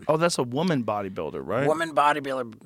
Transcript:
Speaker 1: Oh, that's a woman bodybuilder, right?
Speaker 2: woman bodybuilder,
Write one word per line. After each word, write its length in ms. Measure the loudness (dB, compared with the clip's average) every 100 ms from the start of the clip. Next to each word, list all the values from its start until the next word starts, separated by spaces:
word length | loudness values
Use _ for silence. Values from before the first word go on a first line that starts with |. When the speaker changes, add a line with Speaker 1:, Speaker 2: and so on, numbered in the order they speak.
| 0
Speaker 1:
Oh, 100 | 2
that's 200 | 2 0
a 60 |
woman 400 | -2 0 0 2
bodybuilder, 640 | 0 -2 -2 -4 -6 -6 -2
right? 220 | 0 2
Speaker 2:
woman 260 | 2 0
bodybuilder, 640 | 2 4 4 0 -4 -6 -10